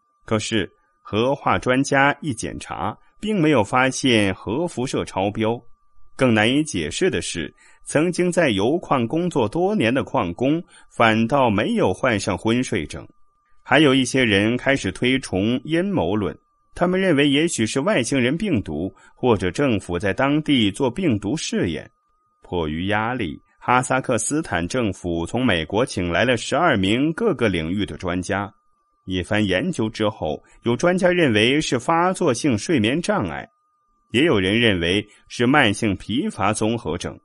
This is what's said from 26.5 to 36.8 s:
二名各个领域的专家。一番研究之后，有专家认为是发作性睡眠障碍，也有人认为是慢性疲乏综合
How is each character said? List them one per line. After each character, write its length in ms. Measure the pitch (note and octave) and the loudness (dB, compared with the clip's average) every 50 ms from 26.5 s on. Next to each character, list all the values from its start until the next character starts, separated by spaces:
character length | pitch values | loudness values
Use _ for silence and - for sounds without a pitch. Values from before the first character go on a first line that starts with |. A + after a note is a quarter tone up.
| C3 | 0
二 220 | C#3 F3 E3+ C3 | 2 2 2 2
名 340 | G#2 F#2 F#2+ A2+ B2+ C#3+ D#3+ D#3+ | 2 2 2 2 2 0 0 -2
各 200 | - A3+ A3 D#3 | 0 -2 -2 0
个 160 | A#2+ A#2+ G#2+ | 0 0 0
领 220 | F2+ E2 D#2+ D#2+ | 0 0 -2 -2
域 120 | F#2 G#2 F#2+ | -2 -4 -4
的 140 | - E2 | -6 -6
专 240 | C#2+ F2+ F2 F2 F#2 | -8 -6 -4 -4 -4
家。 320 | F2+ - G2 G2 G2+ F#2+ - _ _ _ _ _ _ _ _ _ - | -2 -2 -4 -4 -4 -6 -10 _ _ _ _ _ _ _ _ _ -10
一 180 | F#2 F#2 F#2 E2+ | -6 -4 -4 -2
番 200 | - G#2+ G#2 G#2+ | -2 0 0 0
研 280 | F#2+ F2+ F#2 - F#2 | 2 2 0 0 -2
究 180 | E2+ - A2 A2 | -2 -2 -4 -4
之 180 | - - A2 | -2 -2 -2
后， 360 | G#2 - - F2+ D#2 C#2+ - _ _ - - - | -2 -2 -4 -6 -6 -6 -8 _ _ -16 -8 -4
有 140 | A2+ A#2+ | -2 -2
专 180 | B2 - F3 F#3 | 0 2 0 2
家 160 | F3+ F#3+ F3+ | 2 2 2
认 220 | F3+ F3+ E3 C3+ G#2+ | 2 4 2 4 4
为 260 | G#2 A2 B2 C#3 D3+ | 4 4 4 4 2
是 200 | D#3 - C#3+ A#2+ | 0 0 -2 -2
发 340 | - - E3 E3 F3 F#3 F#3 | 0 0 0 2 2 0 0
作 180 | - F#3 D3+ | 0 0 0
性 240 | A#2+ - - D3+ A#2 | 0 0 0 0 0
睡 240 | G2+ - - E3+ C3 | 0 0 0 0 2
眠 220 | G#2 A2 C#3 E3+ | 2 2 0 -2
障 260 | E3+ - G#3+ F3+ A2 | -2 -2 -2 -2 -2
碍， 200 | E2 C#2+ C#2 - - _ _ _ _ _ _ _ _ _ _ _ _ | -4 -6 -10 -12 -14 _ _ _ _ _ _ _ _ _ _ _ _
也 120 | - A#2 D#3 | 0 2 4
有 160 | F3 B2+ G2+ | 4 4 4
人 200 | F#2 F#2 G#2 A#2 | 2 2 2 4
认 200 | A#2+ A2+ G2 F2 | 4 2 2 2
为 240 | E2+ E2+ F#2 G#2 G2 - _ _ _ | 2 0 0 0 -2 -4 _ _ _
是 200 | - - - A#2+ | -10 -4 0 2
慢 260 | B2 C#3+ D3+ C3 G#2 G2+ | 4 4 4 4 4 2
性 220 | - A#2 G#2+ F#2 | 0 0 -2 -2
疲 340 | - - - G#2 C3 G3 A3 | -2 -4 -6 -4 -4 -4 -4
乏 240 | - - F#2+ G2+ G#2+ | -4 -2 -2 -2 0
综 240 | - A2+ G#2+ A#2 | 0 0 -2 -2
合 180 | A2+ | -2